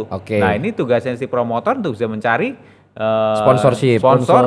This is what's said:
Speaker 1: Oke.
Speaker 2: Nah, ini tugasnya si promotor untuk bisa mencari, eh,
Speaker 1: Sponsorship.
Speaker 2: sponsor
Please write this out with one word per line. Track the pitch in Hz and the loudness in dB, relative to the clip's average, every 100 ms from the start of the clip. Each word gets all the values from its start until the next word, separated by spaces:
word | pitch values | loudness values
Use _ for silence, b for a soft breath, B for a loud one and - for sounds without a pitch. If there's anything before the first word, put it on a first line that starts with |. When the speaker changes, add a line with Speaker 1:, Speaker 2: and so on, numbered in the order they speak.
Speaker 1:
Oke. | 107 95 95 107 | -4 -10 -4 0
Speaker 2:
Nah, | 107 | 0
ini | 104 180 | 0 -4
tugasnya | 220 135 120 127 120 | -4 0 0 -2 -8
si | |
promotor | 131 120 120 117 120 269 | -6 -4 -2 -2 -2 -4
untuk | 185 | -4
bisa | 110 113 | -4 -6
mencari, | 110 117 117 226 269 b b b | -4 -2 0 -2 -6 b b b
eh, | - 110 110 110 107 | -6 -2 0 0 2
Speaker 1:
Sponsorship. | 107 131 131 120 131 117 | 2 4 2 2 2 2
Speaker 2:
sponsor | 127 135 123 - | 4 2 4 4